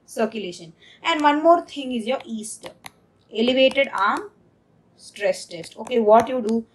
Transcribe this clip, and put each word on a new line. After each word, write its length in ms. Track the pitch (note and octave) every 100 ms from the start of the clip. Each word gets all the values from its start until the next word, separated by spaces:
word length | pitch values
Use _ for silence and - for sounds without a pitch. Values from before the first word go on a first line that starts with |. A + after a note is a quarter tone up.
| _
circulation. 680 | B3 A3 A3+ F#3 E3+ E3 - - -
And 180 | - D4+
one 220 | D4 D4
more 200 | E4 E4+
thing 280 | - C#4+ B3+
is 160 | B3 G#3+
your 140 | C4 A#3
East, 440 | A3 G#3+ - - - - _ _ _ _
elevated 580 | A3 A#3+ C4 C4 C#4 C#4
arm 380 | F#3+ G3 D4 G4+ _ _ _ _ _ _ _
stress 500 | - - G3+ F#3 -
test. 320 | F3 - -
Okay, 220 | A3+ A#3+
what 280 | G#3 A3+ A#3
you 140 | B3+
do 240 | A3 A3+ A3+